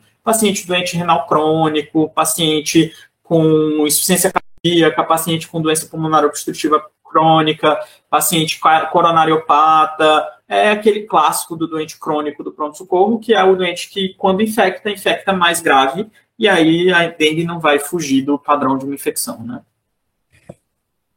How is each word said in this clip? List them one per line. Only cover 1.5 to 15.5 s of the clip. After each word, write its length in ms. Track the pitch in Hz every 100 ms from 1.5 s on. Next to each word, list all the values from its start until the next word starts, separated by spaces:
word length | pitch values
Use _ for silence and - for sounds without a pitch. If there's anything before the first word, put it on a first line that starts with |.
| 160 156 151 147 160 156
paciente 840 | - 156 - 160 156 147 165 156 - - _
com 640 | - 165 160 156 156 151 151
insuficiência 460 | 151 - 180 190
cardíaca, 720 | - - - 170 170 160 156
paciente 440 | 156 165 170 160 160
com 140 | 165
doença 240 | 160 160 -
pulmonar 380 | 165 160 156 147
obstrutiva 600 | - - 160 156 151 - _
crônica, 760 | _ 165 160 160 156 151 156 147 - _ _
paciente 500 | 151 151 165 160 -
ca-, 260 | 170 160 -
coronariopata, 1400 | 175 170 165 160 156 - 147 156 160 151 - 156 151 - - -
é 240 | 202 208
aquele 300 | 208 214 208
clássico 520 | 214 180 151 160 - 165
do 120 | 160
doente 300 | 160 156 -
crônico 440 | - 151 147 147
do 80 | 160
pronto-socorro, 680 | - 151 - 185 180 202 226
que 140 | -
é 100 | 208
o 120 | 190 185
doente 340 | 185 175 -
que, 260 | 202 190 -
quando 260 | 196 190
infecta, 480 | 220 214 185 - 208
infecta 420 | 196 202 - -
mais 300 | 190 170